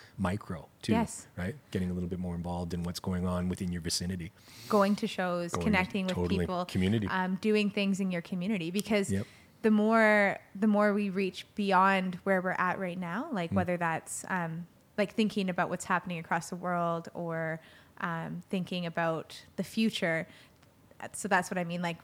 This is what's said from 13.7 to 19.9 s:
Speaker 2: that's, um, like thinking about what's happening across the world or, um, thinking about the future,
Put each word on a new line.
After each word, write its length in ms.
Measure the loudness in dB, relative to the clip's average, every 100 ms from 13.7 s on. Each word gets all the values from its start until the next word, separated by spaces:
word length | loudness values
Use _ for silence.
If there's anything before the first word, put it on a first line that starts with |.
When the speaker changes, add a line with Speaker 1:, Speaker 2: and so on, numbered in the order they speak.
Speaker 2:
that's, 480 | 0 0 -2 -6 -10 -4
um, 360 | -4 -4 -6 -10 _ _ -2
like 160 | -2
thinking 360 | 0 0 0 0
about 200 | 0 0
what's 140 | -2
happening 340 | 0 -2 -2 -6
across 300 | -2 -4 -4
the 60 |
world 540 | -6 -2 0 0 -2 -6
or, 460 | -8 -6 -4 -4 -6 -12 -20 -20 -8
um, 440 | -6 -4 -6 -10 -6
thinking 360 | -4 -4 -6
about 580 | -4 -2 0 -2 -6 -16 -14 -8
the 60 |
future, 600 | -4 0 0